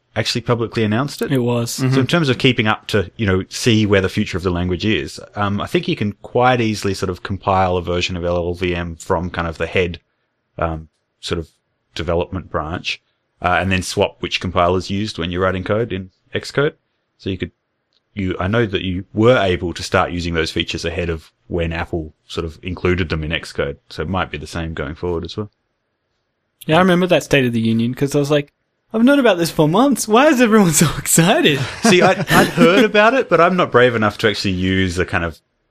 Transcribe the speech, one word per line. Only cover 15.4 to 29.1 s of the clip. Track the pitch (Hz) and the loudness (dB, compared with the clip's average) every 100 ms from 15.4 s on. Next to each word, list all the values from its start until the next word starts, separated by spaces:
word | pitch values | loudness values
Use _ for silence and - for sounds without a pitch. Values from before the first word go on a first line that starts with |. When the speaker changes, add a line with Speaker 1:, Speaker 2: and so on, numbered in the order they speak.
Speaker 1:
writing | 95 92 | -2 -2
code | 90 104 120 | -2 -2 -4
in | 95 92 _ _ | -6 -10 _ _
Xcode. | 104 - - 143 - _ _ _ _ | -10 -6 -2 -2 -4 _ _ _ _
So | 98 | -8
you | 92 | -6
could, | 90 _ _ _ _ _ _ | -8 _ _ _ _ _ _
you, | - 92 85 | -6 -4 -4
I | 92 | -2
know | 113 113 | 0 0
that | 92 | -2
you | 92 90 - | -4 -6 -6
were | 107 113 127 | 2 4 4
able | 98 87 87 | 2 -2 -4
to | - | -6
start | - 95 71 | -2 0 0
using | 87 85 | -2 -4
those | 82 82 | -2 -2
features | - - - | -4 -4 -6
ahead | 85 85 85 | -6 -4 -4
of | 82 - _ - | -6 -10 _ -8
when | 90 82 | -4 -4
Apple | 82 - 87 78 - - | -6 -6 -6 -8 -16 -12
sort | - | -8
of | 82 - | -8 -8
included | 92 82 90 90 78 | -12 -4 0 0 -2
them | 80 | -4
in | 78 | -4
Xcode. | 80 - - 71 71 - | -6 -6 -6 -6 -6 -12
So | - | -10
it | 80 | -6
might | 92 76 | -4 -4
be | 76 | -8
the | 73 | -10
same | 87 82 | -8 -6
going | 80 71 | -6 -8
forward | 80 90 82 | -6 -6 -6
as | 87 - | -6 -10
well. | 107 _ _ _ _ _ _ _ _ _ _ - - | -12 _ _ _ _ _ _ _ _ _ _ -12 0
Speaker 2:
Yeah, | 160 | 4
I | |
remember | 185 175 180 | 4 4 4
that | 156 | 2
State | - 143 | 2 2
of | 123 | 2
the | 117 | 0
Union | 113 113 117 | 0 0 0
'cause | 127 139 | -2 -2
I | 147 | 0
was | 143 | 2
like, | 147 143 _ _ _ _ | 0 -2 _ _ _ _
"I've | 220 | 2
known | 240 | 4